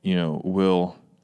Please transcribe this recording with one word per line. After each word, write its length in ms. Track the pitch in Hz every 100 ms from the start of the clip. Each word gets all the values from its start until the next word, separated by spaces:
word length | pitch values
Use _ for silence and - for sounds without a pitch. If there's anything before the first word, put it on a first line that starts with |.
you 140 | 95 90
know, 260 | 82 76 92
will 500 | 95 95 92 90 - _ _